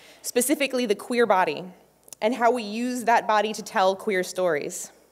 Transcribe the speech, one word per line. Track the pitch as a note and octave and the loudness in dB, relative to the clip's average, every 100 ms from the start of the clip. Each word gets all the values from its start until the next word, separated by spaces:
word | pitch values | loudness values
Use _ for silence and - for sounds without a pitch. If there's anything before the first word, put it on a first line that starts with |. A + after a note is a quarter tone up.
| - - | -20 -16
specifically | - B3 C4 D4 C4+ B3+ | -4 0 2 0 0 -2
the | A#3+ | -2
queer | G3+ - A#3+ | -2 -2 2
body, | A3+ F#3+ E3+ D3 F#3 - _ _ _ - | 4 4 2 -2 -8 -16 _ _ _ -4
and | A3 | -2
how | B3 A#3+ | 2 2
we | B3 | 2
use | G#3 A3 B3 B3 | -2 -4 -4 -2
that | A3 A#3 G3+ | 2 2 2
body | G#3+ G#3+ | 0 0
to | A3 | -4
tell | - A3 F#3+ F#3+ | -4 0 2 2
queer | - F#3 | -2 -2
stories. | F3+ - F3+ D3+ - - - - _ | -2 -2 0 0 -4 -10 -14 -18 _